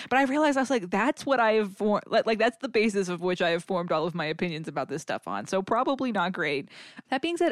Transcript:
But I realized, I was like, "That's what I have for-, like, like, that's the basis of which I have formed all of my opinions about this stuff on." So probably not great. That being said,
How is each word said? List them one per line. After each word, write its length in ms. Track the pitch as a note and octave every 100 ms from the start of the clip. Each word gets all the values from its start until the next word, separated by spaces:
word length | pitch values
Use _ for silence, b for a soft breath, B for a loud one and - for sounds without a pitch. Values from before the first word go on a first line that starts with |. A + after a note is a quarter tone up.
| -
But 100 | C4
I 40 |
realized, 340 | C4+ D4 D#4 C4+
I 40 |
was 80 | B3+
like, 200 | B3+ F3+
"That's 360 | G3 A#3+ - C#4+
what 160 | B3+
I 120 | A3
have 220 | A3 G#3 F#3+
for-, 260 | G#3 G#3 -
like, 180 | A3 G#3+
like, 140 | G#3+
that's 180 | A3+ -
the 100 | B3+
basis 400 | A3 A3 G3 F3+
of 100 | F3
which 220 | F3+ F3+
I 80 | F3
have 140 | E3 -
formed 260 | F#3 F3
all 140 | D#3+ E3+
of 100 | E3
my 80 | D3+
opinions 440 | D#3+ F3+ D#3 D#3+
about 180 | D3 C3
this 140 | D3
stuff 260 | - G2 -
on." 200 | G2 G#2+
So 140 | F#3+
probably 520 | G3 A3+ B3+ C4+ C4
not 180 | G3 F3
great. 380 | F3+ D3+ C#3+ F#3+ B B B -
That 120 | C4+
being 140 | E4 F4
said, 160 | E4+